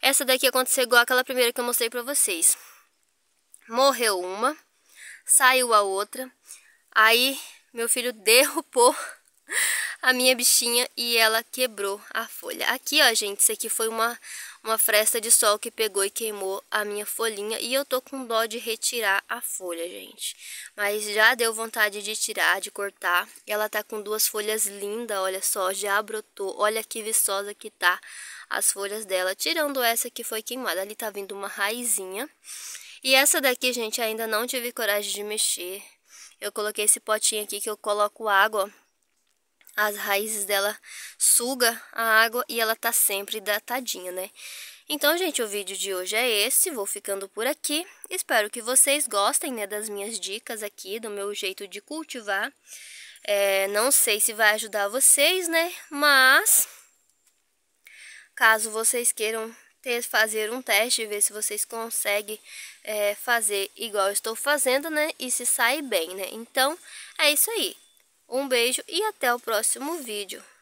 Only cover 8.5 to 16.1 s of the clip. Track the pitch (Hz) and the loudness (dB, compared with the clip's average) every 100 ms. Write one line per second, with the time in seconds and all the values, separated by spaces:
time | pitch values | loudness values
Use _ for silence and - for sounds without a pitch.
8.5 | 311 - 254 240 294 - - _ _ - | 2 -2 6 6 4 -6 -12 _ _ -8
9.5 | - - - - - 262 254 254 254 247 | -2 0 0 -4 0 2 4 4 4 4
10.5 | - 240 240 - - 240 233 220 220 226 | 4 4 0 0 -4 0 4 4 4 -2
11.5 | - 254 208 202 202 - - 226 - - | -2 -2 -2 -4 -4 -6 -8 -8 -10 -10
12.5 | - - 254 - 294 277 226 208 202 - | -4 -2 -2 0 4 4 4 -2 0 0
13.5 | 214 220 - 226 226 226 240 - - - | 0 -4 -2 -2 0 -2 -2 -14 -14 -14
14.5 | - 220 220 - 214 220 240 220 - 220 | -12 -4 0 4 6 4 0 4 4 6
15.5 | 214 233 - 220 196 196 | 2 -2 -2 -2 0 -2